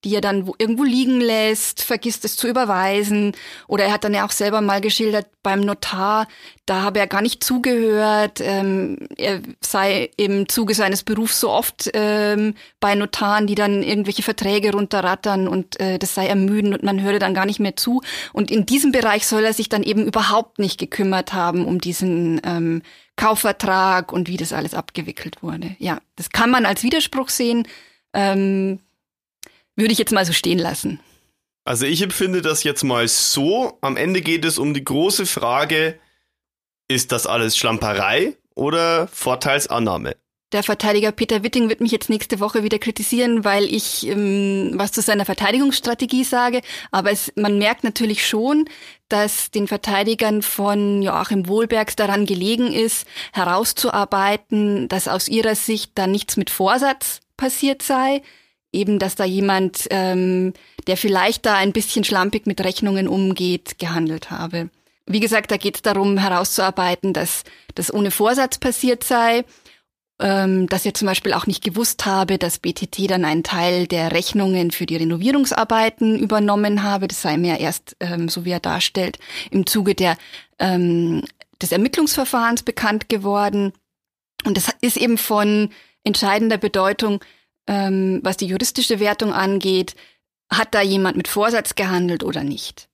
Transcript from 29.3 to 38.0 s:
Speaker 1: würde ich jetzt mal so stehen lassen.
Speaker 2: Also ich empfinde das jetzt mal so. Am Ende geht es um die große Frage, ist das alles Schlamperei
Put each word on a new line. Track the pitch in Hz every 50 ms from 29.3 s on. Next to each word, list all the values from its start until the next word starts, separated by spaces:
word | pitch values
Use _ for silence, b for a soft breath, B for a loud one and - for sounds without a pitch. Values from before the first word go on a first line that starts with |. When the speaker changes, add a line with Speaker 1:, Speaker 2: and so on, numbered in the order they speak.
| _ _ - b b b b b _
Speaker 1:
würde | - 214 214
ich | 226 240
jetzt | 226 -
mal | 220 202 190
so | 170 165
stehen | - - 175 175 185
lassen. | 170 170 143 - - 196 185 147 b b b b b b _ _ _ _ _ _ _
Speaker 2:
Also | - 123 110 131
ich | 139 165 160
empfinde | 196 190 - - 196 185 185 185
das | 165 156 156 151
jetzt | - 151 143 - -
mal | 135 123 120 117 113
so. | - - - - - 143 139 156 196 240 254 - - _
Am | - 135 131
Ende | - 143 180 190 185
geht | 160 156 165 165 160
es | 165 156 -
um | 135 147 151
die | 139 135
große | - 127 143 165 190 196 - 196
Frage, | 180 - - 113 117 123 135 151 151 160 156 160 160 160 160 b b b b b b b _ _ _ _ _ _ _ _ _ _ _
ist | 131 123 - -
das | 127 117 -
alles | - 104 117 117 113 107
Schlamperei | - - 117 113 110 113 107 104 98